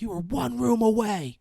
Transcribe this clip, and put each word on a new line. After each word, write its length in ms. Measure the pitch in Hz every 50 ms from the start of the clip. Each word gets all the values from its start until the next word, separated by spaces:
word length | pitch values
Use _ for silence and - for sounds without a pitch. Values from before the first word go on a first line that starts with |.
You 80 | - 233
were 100 | 381 170
one 380 | 175 175 220 277 262 247 240
room 240 | 240 247 247 240 226
away. 560 | 226 220 220 226 226 214 208 185 151 131 120 _